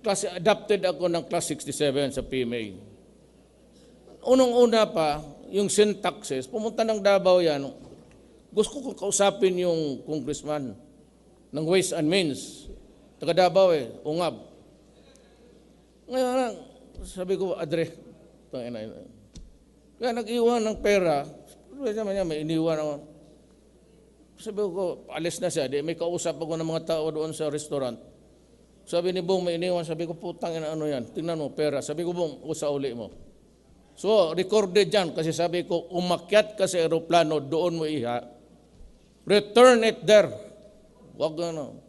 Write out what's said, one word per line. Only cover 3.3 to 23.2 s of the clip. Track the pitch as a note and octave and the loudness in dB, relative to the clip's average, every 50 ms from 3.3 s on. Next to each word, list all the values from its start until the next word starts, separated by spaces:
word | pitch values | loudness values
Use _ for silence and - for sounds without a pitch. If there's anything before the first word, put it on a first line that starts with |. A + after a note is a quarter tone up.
| _ _ _ _ _ _ _ _ _ - - - - - - - - - - - | _ _ _ _ _ _ _ _ _ -20 -20 -20 -20 -20 -20 -20 -20 -8 2 4
Unang-una | B3+ C4 C4 B3 A#3 A#3+ B3 A#3+ G#3+ A3+ G#3+ | 6 6 6 6 6 6 6 6 6 4 4
pa, | - - E3 D#3+ D3+ D3 D3+ D3+ C#3+ C#3+ - - - | 4 2 0 0 0 0 -2 -6 -12 -18 -18 -16 -6
yung | F#3 F#3+ G3+ F#3+ | -2 0 0 0
syntaxes, | - - G#3 G#3+ G3+ G3 - F3+ D3 - - - C#3 C3 B2 | 4 4 4 4 2 -2 -4 -6 -6 -6 -8 -6 -6 -6 -6
pumunta | - - G3+ G#3+ A3+ A3 - A3+ | -6 -6 -6 -6 -4 -2 -2 0
ng | A3 A3 G#3 | 0 0 0
Davao | F#3+ G3+ G3+ G3 F3 F#3 F#3 F3+ | 4 4 4 4 6 6 6 6
yan. | F3 E3 D3 C#3 C#3 C3+ - - - - - - - - - - - - - - - _ | 6 4 2 0 -4 -8 -10 -14 -20 -20 -20 -20 -20 -20 -20 -20 -20 -20 -20 -20 -20 _
Gusto | - F#3+ G#3+ - - C#4+ B3 | -2 -2 -2 -2 -2 -8 -8
ko | C4 | -8
kausapin | - - F3+ G3+ G3 - G3+ G3+ G3 - F#3+ F#3+ F#3 F3+ F3+ | -10 -6 -6 -4 0 2 2 2 2 2 0 0 2 2 0
yung | F3+ E3+ E3 D#3 D3 C3+ A2+ - | 0 0 0 -2 -4 -6 -8 -8
congressman | - D3+ D#3 B2 D3+ D3 - - D3 D3+ D3+ C3+ B2 G2+ - - - - - - _ _ _ _ _ _ _ _ _ - | -8 -8 -6 -6 -6 -8 -8 -6 -6 -6 -6 -6 -8 -12 -14 -20 -20 -20 -20 -20 _ _ _ _ _ _ _ _ _ -8
ng | C#3+ D#3+ D#3 | -6 -2 2
Ways | F3+ F#3+ F3 F#3 - | 2 2 2 2 -2
and | E3 D#3 D3+ | 0 0 2
Means. | F3 G3+ F#3 D#3 C3 - - - - - - - - - - - - - - _ _ | 2 2 2 0 -2 -6 -10 -14 -16 -18 -16 -18 -18 -18 -20 -20 -20 -20 -20 _ _
Taga | _ - C#3+ E3+ F#3+ F#3 F3+ | _ -4 0 2 4 4 4
Davao | D#3 F#3+ F#3+ F#3 | 6 6 6 6
eh, | E3+ D3+ B2+ A2+ - - - | 4 2 0 -4 -10 -10 -6
Ungab. | D3 D3+ E3 F3+ D#3+ B2+ G#2+ - - - - - - - _ _ _ _ - - - - - - _ _ _ - - - - - _ _ _ _ _ _ _ _ - | -4 -2 -2 -2 -2 -4 -6 -18 -20 -20 -20 -20 -20 -20 _ _ _ _ -20 -20 -20 -20 -20 -20 _ _ _ -20 -20 -20 -20 -20 _ _ _ _ _ _ _ _ -6
Ngayon, | A#3+ C4 B3+ B3+ B3 C4 B3+ A#3 G#3 E3+ C#3 - - - - - - - - F3+ | -2 -2 -2 0 0 0 -2 -2 -4 -10 -16 -20 -20 -20 -20 -20 -16 -14 -14 -12
sabi | - F#3 F3+ F3+ F#3+ F#3 | -10 -10 -4 -4 -2 -2
ko, | F#3+ F#3 E3+ | -2 -4 -2
"Adre, | - E3 D3+ D#3+ E3 E3 E3 - - - - - - - - - _ _ _ | -4 -4 -4 -2 -2 -2 -2 -6 -16 -20 -20 -20 -20 -20 -20 -20 _ _ _
tangina, | - C3 A#2+ A#2+ A#2+ A2 G#2+ | -12 -10 -10 -8 -10 -10 -12
ina." | A2 - - - - - - - - _ - - - - _ _ _ _ _ _ _ _ _ A3 | -12 -14 -16 -18 -20 -20 -20 -20 -20 _ -20 -20 -20 -20 _ _ _ _ _ _ _ _ _ -4
Kaya | B3 A#3 A#3+ | -4 -4 -4
nag-iwan | A#3 G#3 A3+ A#3+ A3+ A#3 A#3+ A#3+ A3 G#3+ | -4 -2 0 2 4 4 4 2 0 -2
ng | G#3+ - - | -4 0 2
pera. | G3+ G#3 G3 F3+ E3+ D3+ C#3 C#3+ D3+ - - - - - - - - | 4 4 4 4 4 2 2 0 -4 -12 -20 -20 -20 -20 -20 -20 -20
Sabi | - C#4 C#4 A#3 G#3 | -14 -6 -6 -4 -4
naman | A3 A3 G3+ | -4 -4 -2
niya, | G3 G3 F#3+ E3+ | -2 -2 -2 -2
may | D#3 D3+ D#3 | -2 -4 -2
iniwan | D#3 E3 D#3+ D#3+ E3 D#3+ | -2 0 0 2 0 0
ako. | D#3 D3+ D3+ D3 C#3+ - - - - | 0 -2 -4 -6 -8 -12 -18 -20 -20